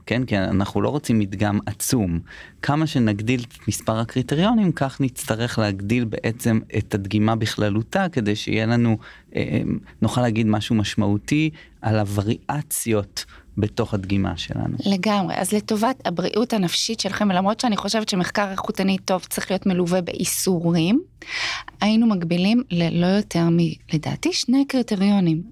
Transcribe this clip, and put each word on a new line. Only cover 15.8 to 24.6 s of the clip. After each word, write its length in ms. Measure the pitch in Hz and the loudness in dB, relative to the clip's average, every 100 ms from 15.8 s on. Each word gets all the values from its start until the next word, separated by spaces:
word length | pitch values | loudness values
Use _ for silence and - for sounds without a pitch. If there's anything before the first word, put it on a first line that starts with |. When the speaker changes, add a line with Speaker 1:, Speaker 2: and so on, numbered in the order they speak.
| 240 269 | 0 -2
Speaker 2:
הבריאות 480 | 190 175 180 208 240 | -4 -2 -2 -2 0
הנפשית 460 | 220 170 - - 226 | 0 0 -2 -4 -4
שלכם, 300 | 196 - 208 | -4 0 2
ולמרות 300 | 180 190 220 | 2 0 0
שאני 180 | 247 196 | 0 0
חושבת 320 | 202 220 214 | 0 -2 0
שמחקר 420 | 190 175 220 202 | -2 0 -2 -2
איכותני 460 | 190 - 202 190 190 | -4 -6 -2 0 0
טוב 280 | - 185 - | 0 -2 -2
צריך 220 | - - | -6 -2
להיות 140 | 190 | 0
מלווה 360 | 196 180 170 185 | 2 2 2 0
באיסורים, 1000 | 170 - 175 - 190 170 170 170 170 277 - - - - - - - - | -2 -4 -4 -2 0 2 2 2 4 2 0 -18 -12 -6 -6 -6 -10 -2
היינו 260 | 202 220 233 | 2 4 4
מגבילים 560 | 185 165 175 196 240 - | 2 0 2 2 2 0
ללא 340 | 175 165 170 | 0 0 2
יותר 440 | 175 202 208 170 170 | 2 2 0 0 2
מ-, 440 | 170 165 - - | 4 2 -2 -4
לדעתי, 400 | 156 135 139 330 | -4 -2 -2 -2
שני 320 | - - 269 | -2 2 2